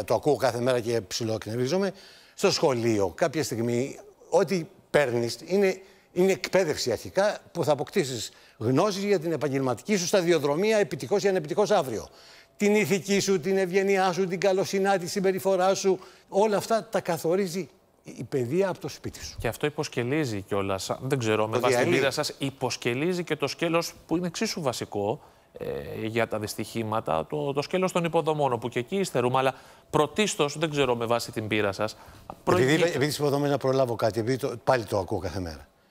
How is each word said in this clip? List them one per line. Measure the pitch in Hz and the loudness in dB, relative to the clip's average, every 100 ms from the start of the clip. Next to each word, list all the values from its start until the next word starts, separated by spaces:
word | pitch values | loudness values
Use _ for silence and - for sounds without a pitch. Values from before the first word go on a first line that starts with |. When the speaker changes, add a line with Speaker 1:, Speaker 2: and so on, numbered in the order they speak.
Speaker 1:
το | 104 | 0
ακούω | 110 151 120 | 0 2 2
κάθε | 127 120 | 2 2
μέρα | 123 123 | 0 0
και | 113 117 | 0 -2
ψιλοεκνευρίζομαι, | 95 - 110 110 104 120 127 185 196 - - - - | -2 -4 -4 -4 -4 -4 0 0 -2 -6 -16 -20 -20
στο | - 196 | 0 0
σχολείο | - 151 120 117 104 95 | 2 2 2 2 2 0
κάποια | - 160 151 | 0 -2 0
στιγμή | 139 113 120 120 139 - - - - | -4 -2 -2 -2 -4 -8 -20 -20 0
ό,τι | 170 156 185 151 - _ | 2 2 -2 -4 -14 _
παίρνεις | 147 131 120 117 - | 2 2 0 -2 -6
είναι, | 175 196 190 185 - - _ | -2 2 2 0 -8 -20 _
είναι | 180 190 | 0 2
εκπαίδευση | 175 - 185 165 127 123 | 2 0 2 2 0 -2
αρχικά | 101 90 185 208 151 - | -2 -2 0 0 -2 -8
που | 165 | -2
θα | 147 | 0
αποκτήσεις | 139 - 202 135 120 - - - - | 0 0 -2 -2 -4 -8 -14 -20 -4
γνώσεις | 113 135 208 190 | 2 4 2 0
για | 202 185 | 0 0
την | 165 | 0
επαγγελματική | 147 143 135 131 117 - 202 | -2 -2 0 0 -2 0 -2
σου | 175 | 2
σταδιοδρομία, | 202 170 160 143 151 214 214 | 2 4 4 2 2 2 2
επιτυχώς | 196 156 131 196 | 0 -4 -2 0
ή | 196 | 2
ανεπιτυχώς | 185 147 190 190 | 0 0 0 2
αύριο. | 202 131 101 - - - - - - | 2 2 -4 -8 -16 -20 -20 -18 0
Την | 208 | 4
ηθική | 208 151 190 190 196 | 4 4 0 2 0
σου, | 196 185 | 2 0
την | 170 190 | 0 0
ευγένειά | 185 196 196 196 185 | 2 2 2 4 2
σου, | 170 190 | 2 -2
την | 185 | 2
καλοσυνά, | 196 190 175 196 190 196 | 2 2 0 0 2 0
τη | 170 | -2
συμπεριφορά | 208 190 185 196 185 190 | -2 0 0 2 2 2
σου, | 190 196 180 - - _ | 2 2 0 -4 -20 _
όλα | 196 220 190 | 2 2 2
αυτά | - 220 - | 0 0 0
τα | 185 | -2
καθορίζει | 180 165 160 190 185 185 143 _ _ _ | -2 -2 0 0 0 -4 -8 _ _ _
η | - - 117 | -16 -12 -4
παιδεία | 135 120 180 190 | -2 0 0 0
από | - | -4
το | 147 | -10
σπίτι | - - - | -10 -12 -10
σου. | - - | -12 -6
Speaker 2:
Και | 117 | -6
αυτό | - 151 | -2 -4
υποσκελίζει | 156 143 127 120 156 131 101 | -2 -4 -4 -2 0 -2 -4
κιόλας, | 98 101 98 95 - - | -2 -2 0 -2 -4 -6
δεν | 131 139 | -4 -2
ξέρω, | 110 107 107 | 2 2 2
με | |
Speaker 1:
Το | 120 | 0
Speaker 2:
βάση | 120 | 2
την | 120 | 2
Speaker 1:
διαλύει. | - 135 | 2 2
Speaker 2:
πείρα | 135 | 2
σας, | 151 143 - | 0 -4 -6
υποσκελίζει | 135 - 123 - 120 127 175 180 | -8 -4 -4 -2 -4 -2 -2 -2
και | 160 151 | -4 -4
το | 139 | -4
σκέλος | - 165 165 165 - - | -2 0 0 -2 -8 -4
που | 165 | -2
είναι | 175 | -2
εξίσου | - 226 - | -4 -4 -2
βασικό, | 135 - 104 104 101 147 - _ _ - | -4 -4 -4 -2 -2 -4 -10 _ _ -12
ε, | - 69 76 90 110 | -8 -8 -8 -8 -4
για | 113 113 | -2 -2
τα | 107 | -2
δυστυχήματα, | 107 - 107 113 107 110 147 160 156 | -6 -8 -8 -6 -4 -4 0 -2 -2
το, | 151 143 | -4 -4
το | 139 | -4
σκέλος | - 185 180 | -2 -2 0
των | 180 | 0
υποδομών, | 170 165 156 151 135 | 0 0 0 2 0
όπου | 113 117 | 0 -2
και | 123 | -4
εκεί | 117 196 | -4 -4
υστερούμε, | 180 131 123 131 | -2 0 2 2
αλλά | 131 - - - _ | 0 -2 -10 -20 _
πρωτίστως, | 151 147 - 202 - 143 156 | 2 2 2 0 0 -2 0
δεν | 160 | -2
ξέρω, | 147 127 120 | 2 2 2
με | 113 | 0
βάση | 117 - | 0 -2
την | 113 107 | -6 -2
πείρα | 110 101 | 0 0
σας, | 98 107 | 0 -4
Speaker 1:
Επειδή | - - - - - | -6 -20 -20 -20 -4
Speaker 2:
προηγείται | - 180 - | 2 4 4
Speaker 1:
είπε, | 156 170 | 4 2
επειδή | 147 147 | 2 -2
τις | 139 | 0
υποδομές | 147 139 143 | 0 2 0
να | 139 | 0
προλάβω | 135 131 123 | 2 2 2
κάτι, | 110 113 117 | 0 0 0
επειδή | 110 131 | -2 -2
το, | 135 113 | -4 -2
πάλι | - 127 | 0 0
το | - 104 | 0 -2
ακούω | 87 98 | -2 -4
κάθε | 92 95 | -4 -6
μέρα. | 85 71 - _ _ | -8 -10 -18 _ _